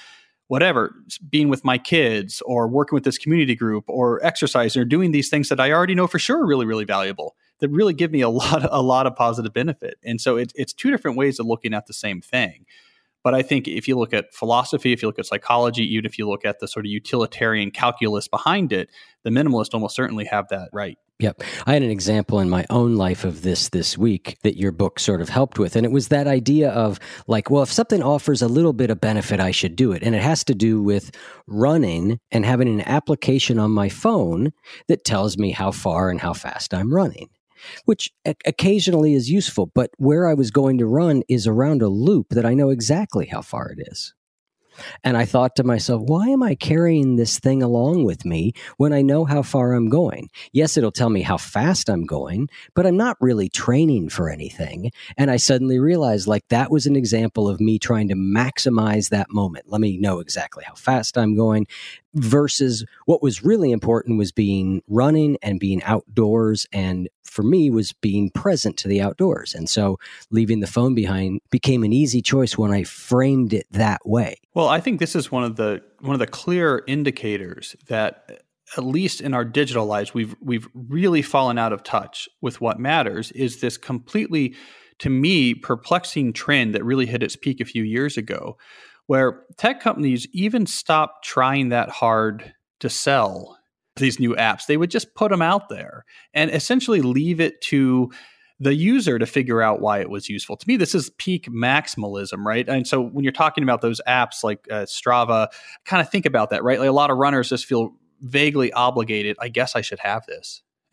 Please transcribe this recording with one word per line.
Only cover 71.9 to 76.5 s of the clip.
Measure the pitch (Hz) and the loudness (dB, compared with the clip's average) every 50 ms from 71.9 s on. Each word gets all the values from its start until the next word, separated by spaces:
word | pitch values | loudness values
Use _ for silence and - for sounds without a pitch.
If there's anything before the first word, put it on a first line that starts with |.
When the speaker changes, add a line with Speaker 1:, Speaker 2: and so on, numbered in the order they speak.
Speaker 2:
easy | 110 131 151 139 113 123 | 4 4 2 2 2 0
choice | - - - 135 131 117 - | 0 2 2 2 2 2 0
when | - 110 104 | 0 0 2
I | 101 101 87 | 0 0 -2
framed | - - - - - 123 127 131 135 135 131 127 110 | -4 -8 -16 -4 0 2 2 4 4 2 2 0 0
it | 104 104 - - | -2 -2 -4 -4
that | - 98 110 107 104 - - - | -2 0 0 0 0 -2 -2 -2
way. | 104 120 113 - - - _ _ - | 0 0 0 -2 -6 -10 _ _ -2
Speaker 1:
Well, | 165 165 139 | 0 2 2
I | 143 165 | 2 0
think | 170 269 233 165 | 0 -2 -2 0
this | 175 156 - | -2 -2 -2
is | 180 139 - | -2 -4 -2
one | - 127 123 | -2 -2 -2
of | 120 110 | -2 -2
the, | 110 110 107 104 90 - _ _ _ | -2 -2 -2 -2 -4 -8 _ _ _
one | - 135 139 | -6 -4 -2
of | 131 | -2
the | 120 - | -2 -4
clear | - - - - | -6 -6 -4 -2